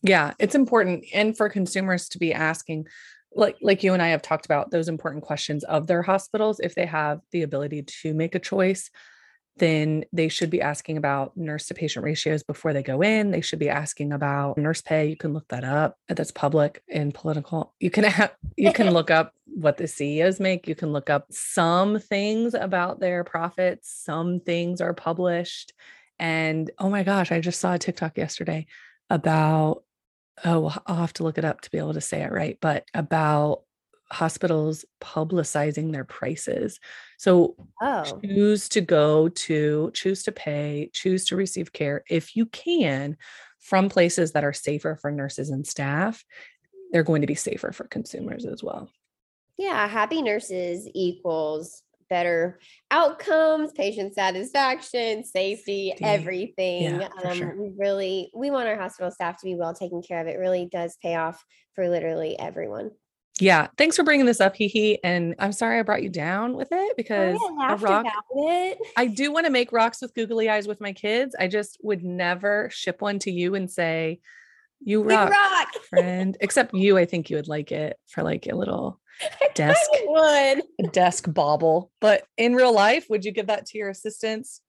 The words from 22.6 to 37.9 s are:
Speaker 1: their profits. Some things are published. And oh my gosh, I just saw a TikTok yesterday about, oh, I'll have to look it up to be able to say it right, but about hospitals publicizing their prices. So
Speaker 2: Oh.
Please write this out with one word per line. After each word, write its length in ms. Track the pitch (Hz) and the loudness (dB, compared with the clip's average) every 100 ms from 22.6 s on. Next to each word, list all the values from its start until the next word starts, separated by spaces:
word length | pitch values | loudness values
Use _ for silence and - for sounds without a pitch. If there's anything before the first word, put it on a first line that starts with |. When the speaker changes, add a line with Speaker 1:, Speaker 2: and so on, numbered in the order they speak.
| 196 185 175 - | -2 -2 -2 -2
Speaker 1:
their 240 | 185 175 | -2 -2
profits. 680 | 175 165 170 - 185 180 - | -4 -4 -6 -2 -2 -2 -12
Some 500 | - - 156 170 175 | -16 -8 -4 -2 -2
things 400 | 175 170 175 175 | -2 -2 -2 -2
are 120 | 180 | -4
published. 800 | 175 - 170 180 170 175 - - _ - - _ _ | -4 -4 -2 0 -2 -4 -10 -16 _ -20 -20 _ _
And 520 | 165 160 160 156 156 - | -2 0 0 -2 -4 -4
oh 120 | 190 | -2
my 140 | 202 | 0
gosh, 260 | 185 196 180 | 2 2 2
I 100 | 170 | 0
just 200 | 165 175 | 0 -2
saw 140 | 185 | -2
a 40 | 175 | -2
TikTok 400 | - 180 160 - | -2 -4 -6 -4
yesterday 480 | 160 - 165 160 160 - - _ _ | -6 -6 -6 -6 -8 -16 -20 _ _
about, 760 | 170 160 160 156 156 156 160 _ _ _ _ _ _ | 0 2 4 4 4 2 0 _ _ _ _ _ _
oh, 320 | 170 165 156 151 - | 2 2 2 -4 -6
I'll 100 | 170 | -2
have 160 | 170 | -2
to 80 | - | -2
look 160 | 165 156 | -4 -2
it 60 | |
up 160 | 160 - | -2 -4
to 100 | - | -6
be 80 | 156 | -6
able 160 | 156 | -4
to 60 | 156 | -4
say 220 | 147 - | -4 -6
it 100 | - | -4
right, 260 | - 160 - | -4 -4 -2
but 240 | 160 143 - | -2 -2 -4
about 680 | - 151 160 156 151 151 - _ _ _ _ _ | -6 -2 0 2 2 2 -2 _ _ _ _ _
hospitals 720 | - 165 - 180 160 151 156 - _ | -4 -4 -2 0 0 0 -4 -10 _
publicizing 880 | - - 160 175 147 151 151 147 160 | -10 -6 -2 -2 0 0 -2 -2 -4
their 120 | 151 | -6
prices. 760 | 127 - - 160 - - 208 - - - - _ | -8 -8 -8 -6 -4 -4 -4 -8 -20 -20 -20 _
So 380 | - 180 170 - - - | 6 6 6 2 -20 -6
Speaker 2:
Oh. 220 | 240 | -2